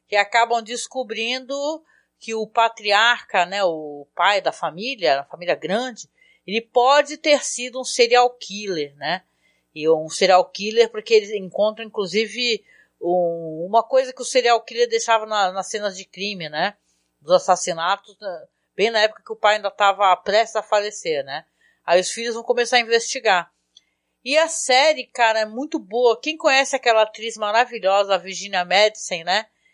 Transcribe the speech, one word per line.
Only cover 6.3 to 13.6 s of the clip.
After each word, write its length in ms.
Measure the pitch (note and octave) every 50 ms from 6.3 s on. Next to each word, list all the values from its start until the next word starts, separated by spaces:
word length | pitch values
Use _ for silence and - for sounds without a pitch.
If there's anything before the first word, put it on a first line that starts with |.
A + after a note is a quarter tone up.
| _ _ _
ele 160 | - G3 A3+ A3+
pode 560 | - _ B3 A#3+ C4 C#4+ D4 C#4+ C#4 D4+ D4
ter 260 | - D#4 D4 C4 -
sido 340 | - - - B3 B3+ A#3 C4
um 60 | B3+
serial 460 | - - - A#3+ A#3 A#3+ B3 B3 B3
killer, 640 | B3 - - - G3 G#3 G#3+ G3 F3+ D#3+ C#3+ C#3 C#3+
né? 260 | D3 C#3 D3+ F3 F#3 - _ _ _ _ _ _ _ _ _ _
E 120 | D#3 D3+ D#3+
um 180 | D#3+ D#3 D#3 -
serial 340 | - - G3 F3+ F#3 F3+ F3+
killer 440 | - - - G3 G#3+ A3 A#3 A3+ A3+
porque 220 | A3+ G#3+ G#3+ - A3+
eles 180 | G#3+ G3+ G3+ A3
encontram, 520 | G3+ F#3+ F3 - - G#3 G#3+ G#3+ A3 A3+
inclusive, 800 | G#3+ - G#3+ G3+ E3+ E3 G#3+ A3+ G3+ G3+ A#3+ B3 A#3+ A3 G3+ - _ _ _ _ _ _ _
um, 680 | - F3 F3+ F3+ F3 E3+ E3+ E3+ E3 D#3+ D#3 D#3